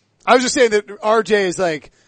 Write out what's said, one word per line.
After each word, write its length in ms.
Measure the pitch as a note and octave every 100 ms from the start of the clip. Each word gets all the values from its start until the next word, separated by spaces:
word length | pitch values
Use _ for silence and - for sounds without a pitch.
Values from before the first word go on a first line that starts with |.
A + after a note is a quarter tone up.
| _ _ -
I 80 | B3
was 80 |
just 100 | B3+
saying 160 | D4+ A#3+
that 160 | G#3 - G3+
R 220 | G#3+ A3+
J 240 | F3 G#3 F#3+
is 100 | E3
like, 340 | F3+ D#3 - _